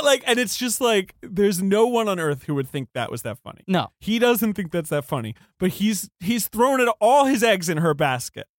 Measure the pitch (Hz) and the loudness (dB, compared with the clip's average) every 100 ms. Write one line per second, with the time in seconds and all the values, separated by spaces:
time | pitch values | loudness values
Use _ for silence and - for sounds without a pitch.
0 | 285 269 - 240 240 - 254 - 240 214 | 4 2 2 0 0 -2 -4 0 2 2
1 | 185 _ 254 190 202 175 196 208 233 233 | 0 _ -8 0 0 2 2 4 4 2
2 | 214 185 156 139 - 139 131 147 127 127 | 0 0 -2 -4 -4 -4 -4 -8 -8 -6
3 | 117 120 120 104 - - - 185 113 _ | -6 -6 -10 -12 -14 -16 -4 -2 -2 _
4 | - 226 240 240 226 208 175 175 156 147 | -4 2 2 2 0 -4 -6 -6 -4 -6
5 | - 139 110 110 _ _ 185 - 208 208 | -4 -6 -6 -12 _ _ -6 -2 -2 -2
6 | - _ 175 233 - 214 254 269 240 220 | -8 _ -4 -4 -4 0 2 2 0 2
7 | 220 285 269 254 226 196 170 156 170 143 | 4 4 4 2 2 2 0 0 0 2
8 | 151 123 - - - | 0 -2 -6 -12 -16